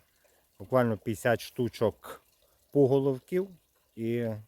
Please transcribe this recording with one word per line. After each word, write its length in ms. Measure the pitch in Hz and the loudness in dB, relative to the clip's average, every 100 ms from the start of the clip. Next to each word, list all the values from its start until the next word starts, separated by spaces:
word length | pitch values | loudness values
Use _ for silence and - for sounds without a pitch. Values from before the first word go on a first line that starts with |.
| _ _ _ _ _ - | _ _ _ _ _ -18
буквально 400 | 95 127 120 104 | 0 2 2 0
п'ятдесят 420 | - 104 123 113 | -4 -2 0 0
штучок 840 | - - 117 - 107 - - - _ _ _ _ _ | -2 -4 -4 0 -2 -2 -14 -20 _ _ _ _ _
пуголовків 760 | 143 131 139 139 127 - 180 190 170 _ _ _ - | 2 4 4 2 -2 -4 -4 -4 -10 _ _ _ -8
і 340 | 113 120 117 107 | -4 -2 -4 -6